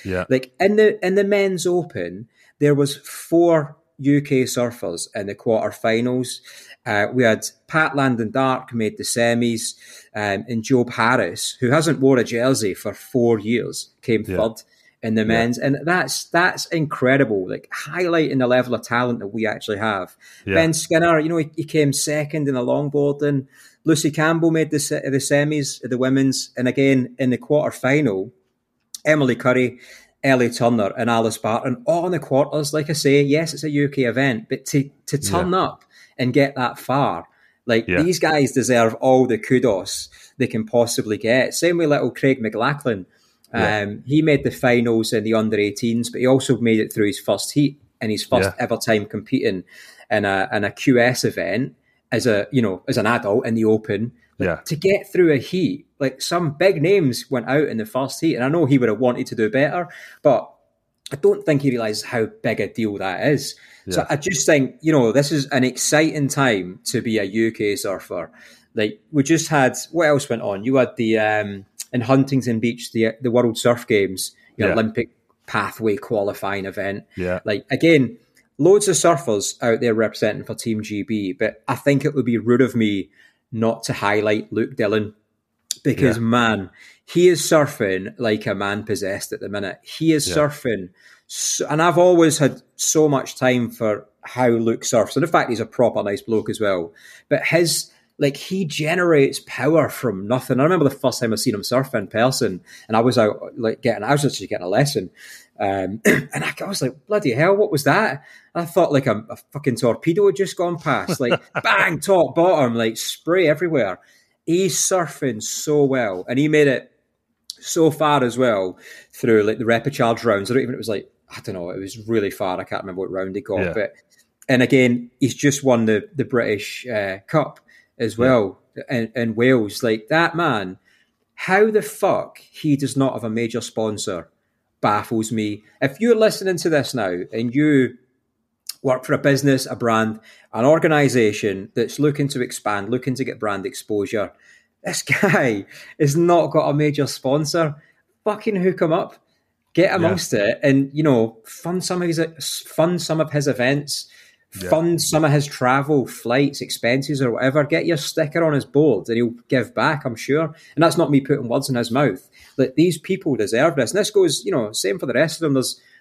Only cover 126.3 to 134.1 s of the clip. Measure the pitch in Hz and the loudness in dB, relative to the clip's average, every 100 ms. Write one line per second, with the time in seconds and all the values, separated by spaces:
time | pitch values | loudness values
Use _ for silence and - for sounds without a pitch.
126.3 | 123 110 104 - - 127 107 98 95 - | -2 0 -2 -6 -12 -6 -4 -4 -6 -2
127.3 | 160 - - _ _ _ - 113 107 127 | -2 -2 -6 _ _ _ -6 -4 0 4
128.3 | 123 95 - _ - - 127 110 127 113 | 4 2 -6 _ -16 -6 -4 -4 -4 -2
129.3 | 110 127 127 104 - 117 110 - 156 170 | 2 4 4 2 -2 -2 -2 0 0 0
130.3 | 160 165 110 92 95 _ _ _ _ _ | 0 -2 -2 -4 -10 _ _ _ _ _
131.3 | - - 190 220 208 - - 190 107 - | -12 0 2 4 2 -2 -2 -2 0 -4
132.3 | - _ - 151 143 135 135 135 117 117 | -14 _ -6 0 0 0 0 0 -2 -6
133.3 | 110 117 120 - - 110 104 - | -4 -4 -4 -6 -4 -4 -4 -6